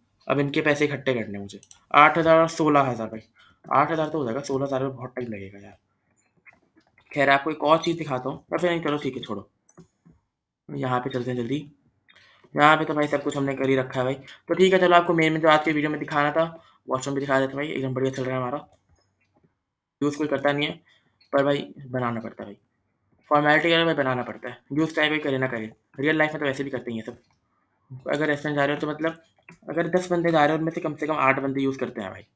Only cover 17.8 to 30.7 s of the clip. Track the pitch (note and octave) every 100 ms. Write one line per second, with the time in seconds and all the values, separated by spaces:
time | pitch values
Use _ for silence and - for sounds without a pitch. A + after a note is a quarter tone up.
17.8 | C3 C3 C3 C3 B2+ C3 B2+ C#3+ - _
18.8 | _ _ _ _ _ _ _ _ _ _
19.8 | _ - C#3+ D3 D3 C3+ C#3+ C#3+ D3+ F3
20.8 | _ _ _ _ - C#3 C#3 C#3+ - -
21.8 | C3+ B2+ B2 A#2 A2 - G#2 G2+ _ _
22.8 | _ _ _ _ - D3 D3+ D#3 E3+ E3
23.8 | E3 D3+ C3 B2+ A2+ - A#2+ B2 - C#3
24.8 | D#3+ D#3 D3+ D3+ D3+ C3 C3 A#2+ A2 -
25.8 | _ - C#3+ D#3 D3+ D#3 C#3+ C3+ C#3 B2+
26.8 | A#2+ A2+ A2 A#2+ _ _ _ _ _ _
27.8 | - C3 - D3 D3+ D3 D3+ D3 C#3+ D3
28.8 | D3+ D3 D#3+ D#3+ _ _ _ - - D#3
29.8 | E3 F3+ F3+ F3 E3+ D#3+ D3 D#3+ D#3+